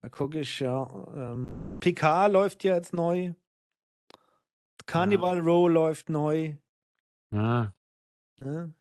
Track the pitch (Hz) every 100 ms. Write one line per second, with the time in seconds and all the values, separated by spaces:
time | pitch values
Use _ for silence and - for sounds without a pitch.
0 | 123 - 143 156 139 - 135 127 131 131
1 | 185 135 123 120 123 - - - 180 170
2 | 156 165 202 196 196 - 196 180 170 175
3 | 170 175 180 175 _ _ _ _ _ _
4 | _ - _ _ _ _ _ _ - 165
5 | 185 202 180 180 165 170 175 165 160 156
6 | - 156 151 156 160 147 _ _ _ _
7 | _ _ _ 104 110 120 110 - _ _
8 | _ _ _ _ 135 151 170 156